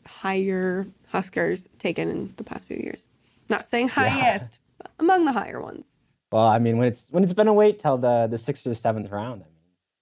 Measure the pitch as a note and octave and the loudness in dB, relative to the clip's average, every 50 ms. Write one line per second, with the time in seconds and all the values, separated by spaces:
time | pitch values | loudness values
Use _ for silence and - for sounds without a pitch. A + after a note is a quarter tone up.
0 | _ - - - - F#3+ F#3+ F#3+ G3 G3 F#3+ F#3 F#3 F#3 F3+ F#3 G3 F#3+ - _ | _ -20 -20 -10 -8 -4 -4 -2 -2 -2 -2 -2 -2 -2 -2 -4 -6 -8 -12 _
1 | _ _ - F#3 F#3 F#3 - F3+ F3 E3 F3 F#3 - - _ _ - F#3 E3+ - | _ _ -6 -6 -6 -4 -4 -4 -2 -2 -4 -6 -8 -18 _ _ -8 -6 -6 -4
2 | E3 E3 - F3 G3 G3 - - - - - - - _ - - - - - - | -6 -6 -6 -6 -8 -10 -12 -16 -16 -14 -14 -16 -14 _ -12 -10 -10 -10 -12 -14
3 | _ _ _ _ _ _ _ _ _ _ A3+ - - - - A#3+ A#3+ B3+ - - | _ _ _ _ _ _ _ _ _ _ -6 -6 -4 -4 -2 -2 -2 -2 0 0
4 | C4+ - C4+ C4+ C4 A#3+ G3+ G3 B2+ A#2 - - _ _ _ _ - - _ _ | 0 0 0 0 0 0 0 0 -6 -10 -16 -20 _ _ _ _ -20 -20 _ _
5 | D#4 E4+ F#4+ F#4 E4+ D4 B3 A3 - - - - - - - - - - _ _ | 2 2 4 4 2 2 0 -2 -4 -6 -10 -12 -12 -12 -14 -16 -18 -20 _ _
6 | _ _ _ _ _ _ - A2 A2+ A2+ G#2+ A2+ A#2+ A#2 A2+ A2+ B2 B2 A#2 - | _ _ _ _ _ _ 2 4 4 6 4 4 4 2 2 2 2 0 0 -2
7 | - _ - F3 G3 F3+ F3+ G#3 G#3+ A3 G#3+ G#3 G#3+ G#3 G#3 G#3 - D#3 C3+ B2+ | -12 _ 0 2 2 2 4 2 4 4 6 6 6 4 4 2 0 0 0 2
8 | B2 B2 B2 A#2 A#2 A2+ A#2 A2+ - - C#3+ - - C3 A#2 - - A#2 A2 A2 | 2 2 4 4 2 0 -2 -4 -6 -6 -8 -6 -4 -6 -6 -2 -2 -2 -2 -2
9 | G2+ G2+ G2+ G#2 G#2+ B2 B2+ G2 E2+ D#2 _ _ _ _ _ _ _ _ _ _ | -4 -6 -8 -8 -8 -8 -10 -14 -16 _ _ _ _ _ _ _ _ _ _ _